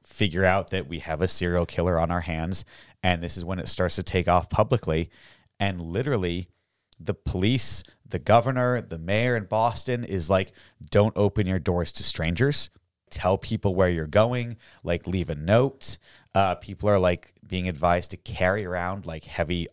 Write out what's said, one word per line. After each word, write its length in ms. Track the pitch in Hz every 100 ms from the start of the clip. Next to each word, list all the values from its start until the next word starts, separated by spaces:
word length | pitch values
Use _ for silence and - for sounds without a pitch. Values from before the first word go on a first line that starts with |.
figure 400 | - - 104 87
out 260 | 92 98 87
that 160 | 95 73
we 140 | 82
have 200 | - 78
a 60 | 92
serial 380 | - 87 87 82
killer 320 | - 87 82
on 120 | 85
our 100 | 87
hands. 440 | 85 80 82 92 - - - _
And 200 | 90 85
this 140 | 85 90
is 80 |
when 140 | 87 90
it 100 | -
starts 280 | - 90 -
to 60 |
take 240 | - 92 85
off 200 | 90 -
publicly. 640 | - 110 - - 80 87 _ - _ _ -
And 220 | 101 90
literally, 680 | 82 95 147 117 90 87 90 _ _ _ _ -
the 140 | 80
police, 680 | 85 - 92 104 131 - - - _ -
the 140 | 113
governor, 600 | - 117 123 127 123 120
the 180 | - 82
mayor 380 | 87 107 123 117
in 100 | 92
Boston 580 | 110 117 120 127 123
is 260 | 120 95 78
like, 220 | 95 95 - - - -
"Don't 260 | 104 107 98
open 320 | 101 - 92
your 100 | 92
doors 320 | 92 87 85
to 120 | -
strangers. 680 | - - 82 87 135 147 - _ _ _ -
Tell 260 | - 92 98
people 380 | - 110 101
where 140 | 92 90
you're 180 | 82 78
going, 500 | 98 117 123 120 113 - _
like, 240 | 85 87 -
leave 200 | 92 82
a 40 |
note." 640 | 73 80 117 135 - - - _ - _
Uh, 200 | - 92
people 340 | 90 - 92 104
are, 100 | 101
like, 340 | 90 87 - _ -
being 220 | 92 90
advised 440 | 73 87 90 -
to 40 | -
carry 480 | - 98 92 104
around, 400 | 92 90 90 98
like, 200 | 85 80
heavy 420 | - - 80 87 82